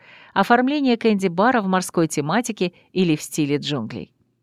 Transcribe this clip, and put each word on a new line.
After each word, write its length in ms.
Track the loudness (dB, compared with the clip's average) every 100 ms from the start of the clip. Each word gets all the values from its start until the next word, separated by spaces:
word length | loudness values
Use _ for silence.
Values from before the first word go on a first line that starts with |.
| -20 -20 -6
оформление 640 | 0 4 4 2 0 0 2
кэнди-бара 640 | 2 2 0 2 2 2
в 80 | 0
морской 400 | -2 -2 -2 0
тематике 640 | -2 -2 -2 -4 -4 -6 _ _
или 220 | -2 0
в 80 | 0
стиле 360 | -2 -4 -2 -2
джунглей. 540 | -2 -6 -6 -10 -14 _ _ _